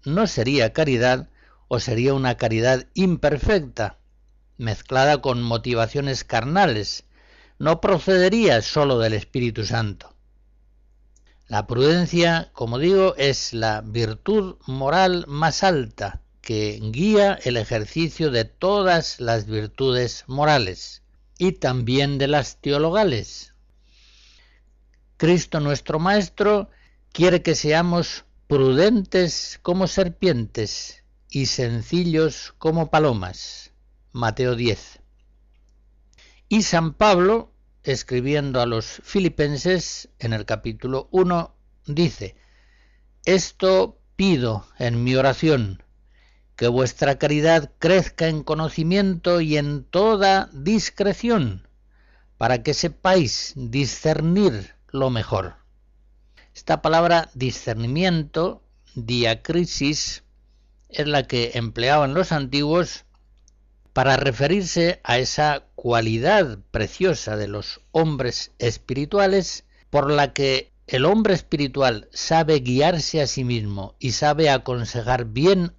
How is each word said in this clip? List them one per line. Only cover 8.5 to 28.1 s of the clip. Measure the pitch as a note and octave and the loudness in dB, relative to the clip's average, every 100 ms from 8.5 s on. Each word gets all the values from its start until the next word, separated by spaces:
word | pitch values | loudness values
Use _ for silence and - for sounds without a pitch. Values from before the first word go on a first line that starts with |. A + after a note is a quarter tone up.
| A#2+ | 4
solo | - D3+ C#3+ B2 | 2 0 2 2
del | A2 | 2
Espíritu | G#2+ - C3+ A#2+ A2+ | -2 -4 -4 -4 -4
Santo. | G2+ A#2+ G#2+ F2+ - _ _ _ _ _ _ _ _ _ _ _ _ _ - | -4 -2 -4 -6 -18 _ _ _ _ _ _ _ _ _ _ _ _ _ -6
La | G#2 G#2 | -6 -2
prudencia, | A#2+ C#3 F3 F3 F3 E3+ E3 E3 | 2 4 4 2 2 2 0 -4
como | - A2+ A#2+ | -10 -6 -2
digo, | E3 G3 F#3+ - | 2 4 4 2
es | C#3 B2+ - | 0 0 -4
la | A#2 A2 G#2+ | -4 -2 -2
virtud | G#2+ A2+ A2+ A2 - G#3+ F#3 - - | -4 -4 -4 -4 -2 0 0 -8 -10
moral | C3 C3+ E3 F#3+ F3+ E3 | -6 0 2 2 0 -4
más | C#3+ E3 - | -2 -2 0
alta | G3 E3 A2+ - G2+ - _ _ | 0 0 -2 -8 -10 -10 _ _
que | - A2 G#2+ G#2+ | -6 -4 -4 -6
guía | G#2+ A#2 G3 G#3 G3+ G3 | -8 -2 2 4 4 0
el | - A#2+ | -2 -2
ejercicio | G#2 A#2 G#2 D#3+ E3 - D#3+ | -2 -4 -4 -4 -4 -2 -2
de | A#2+ | 0
todas | A2 - F3+ G#3 F#3 E3+ - - | -4 -2 0 2 2 2 0 -6
las | A#2+ A2+ G#2 | -2 -2 -2
virtudes | G#2+ G#2+ - C3+ B2 A#2+ - - | -6 -6 -2 0 0 -2 -6 -10
morales | C3 D3+ D3 F#2+ F2+ - - _ _ _ - | -2 2 2 0 -8 -14 -20 _ _ _ -2
y | F3+ | -2
también | - C#3 B2+ A#2+ C3 C#3 C#3 | 0 -2 -2 0 0 0 0
de | C#3 | 0
las | D3 C3 - | 0 -2 -6
teologales. | C#3+ C#3+ D#3 F#3+ G3+ A#2 G2 - - _ _ _ _ _ _ _ _ _ _ _ _ _ _ _ _ - | -4 0 0 2 0 0 -6 -14 -20 _ _ _ _ _ _ _ _ _ _ _ _ _ _ _ _ 0
Cristo | D#3+ F3 - E3 | 2 2 0 -2
nuestro | D3 C#3 - D#3 | -2 -2 -4 -2
Maestro | F3 G#3 F3+ - G#3 G#3 G3 _ _ _ _ | 2 2 0 0 2 2 -2 _ _ _ _
quiere | - F3 F3 | 2 4 4
que | E3+ | 2
seamos | D3+ D3+ D#3 F3 F3 D#3+ | 0 2 2 2 0 -2